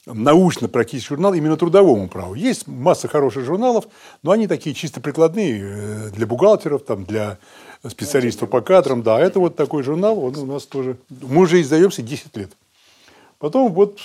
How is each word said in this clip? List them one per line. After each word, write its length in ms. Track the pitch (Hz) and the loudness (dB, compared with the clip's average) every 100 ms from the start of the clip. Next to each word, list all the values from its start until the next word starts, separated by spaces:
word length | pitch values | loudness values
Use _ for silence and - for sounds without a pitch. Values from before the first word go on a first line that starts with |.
| - | -14
научно-практический 1120 | 110 127 165 180 - 113 127 113 135 - 147 | -2 4 6 6 2 -2 -2 -2 -4 -8 -2
журнал 180 | 196 | 0
именно 220 | 175 151 156 | 0 0 0
трудовому 520 | 170 190 185 110 90 | 4 6 6 4 0
праву. 260 | 98 90 110 | -8 -10 -4
Есть 320 | 247 - - | -4 -4 -6
масса 400 | 131 160 - - | -4 0 0 0
хороших 380 | 151 135 139 123 | 0 0 -2 -6
журналов, 400 | 185 247 220 - _ - _ | -2 0 0 -4 _ -20 _
но 100 | 156 | 0
они 160 | 220 202 | 0 0
такие 280 | 156 165 123 | -4 -6 -8
чисто 240 | 156 - | -8 -8
прикладные, 600 | 151 156 160 196 180 107 | -6 2 2 2 -2 -4
э, 460 | 98 104 104 107 107 | -6 -10 -10 -10 -10
для 160 | 101 110 | -6 -4
бухгалтеров, 560 | 120 190 175 160 143 | 2 4 4 0 -6
там, 220 | - 101 92 | -4 -8 -6
для 320 | 110 104 95 _ - - - 113 | -6 -6 -8 _ -20 -20 -18 -16
специалистов 600 | - 104 135 123 - 117 | -12 -4 -2 -2 -4 -4
по 120 | 127 | -2
кадрам. 400 | 117 185 143 123 | 2 2 2 0
Да, 180 | 113 113 | 0 2
это 200 | 180 190 | 2 2
вот 160 | 170 - | 0 0
такой 260 | 139 151 | -4 -4
журнал, 380 | 131 160 208 214 | -4 -2 0 -2
он 120 | 127 143 | -4 -6
у 80 | 135 | -8
нас 200 | 139 - | -10 -10
тоже. 320 | 135 127 123 - | -8 -8 -8 -14
Мы 320 | 131 127 156 | -16 -2 2
уже 180 | 180 180 | 4 4
издаемся 400 | 135 156 190 - | 4 4 4 2
десять 320 | 113 131 - 110 | -8 -10 -12 -12
лет. 140 | 95 _ _ _ _ _ _ _ _ _ | -12 _ _ _ _ _ _ _ _ _
Потом 340 | 147 254 247 | -2 0 2
вот, 260 | 170 202 - | 2 0 0